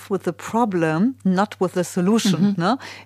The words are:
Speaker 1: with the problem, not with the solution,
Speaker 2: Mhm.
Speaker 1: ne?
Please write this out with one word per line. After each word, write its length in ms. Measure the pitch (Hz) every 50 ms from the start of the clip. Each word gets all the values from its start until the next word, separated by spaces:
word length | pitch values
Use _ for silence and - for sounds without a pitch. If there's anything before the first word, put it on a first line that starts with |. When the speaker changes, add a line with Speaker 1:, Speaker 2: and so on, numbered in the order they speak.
| - -
Speaker 1:
with 140 | 202 175 -
the 80 | 180
problem, 840 | 165 - - - - 226 247 214 185 175 165 160 156 160 202 262 262 - -
not 340 | 190 185 180 208 214 - -
with 120 | 190 175 -
the 100 | 185 175
solution, 580 | - - 190 175 190 220 226 - 208 175 156
Speaker 2:
Mhm. 120 | 190 202 202
Speaker 1:
ne? 240 | 180 165 190 247 269 - - - - -